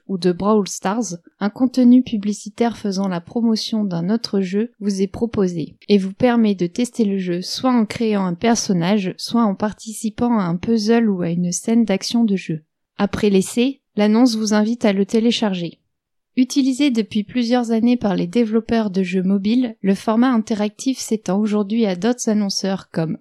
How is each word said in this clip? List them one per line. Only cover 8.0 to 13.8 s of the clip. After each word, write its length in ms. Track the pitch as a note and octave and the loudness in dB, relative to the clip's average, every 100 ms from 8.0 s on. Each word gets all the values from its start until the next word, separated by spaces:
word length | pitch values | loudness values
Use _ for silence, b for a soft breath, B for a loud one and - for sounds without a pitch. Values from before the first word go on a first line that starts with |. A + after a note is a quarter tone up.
| A3+ G3+ F#3 | 0 0 0
un 80 | |
personnage, 800 | F3 A#3 A#3 - F#3 E3 G#3+ F#3 - | 0 0 0 0 0 2 0 -2 -6
soit 280 | - A#3 | -2 0
en 100 | A3 | 0
participant 840 | F#3+ G#3 F3+ A3 G#3+ G#3+ - A#3+ A3+ | 0 -4 -6 -14 -8 -8 -2 0 0
à 40 | |
un 140 | F3+ F3 | 0 -2
puzzle 520 | - A3+ G#3 A#3 A3 | 0 0 2 2 2
ou 140 | F#3 | 0
à 80 | E3+ | -2
une 220 | F3 F3 | -2 -2
scène 340 | F3 - A#3 A3 | -4 0 0 2
d'action 380 | G3 - A#3 | 0 0 0
de 120 | A3+ F#3+ | 2 0
jeu. 280 | - D#3+ _ _ _ - | -4 -8 _ _ _ -4
Après 320 | G3+ - G#3 | -4 0 2
l'essai, 500 | F#3+ F#3 A#3+ B3+ C4+ | 2 2 0 -2 -2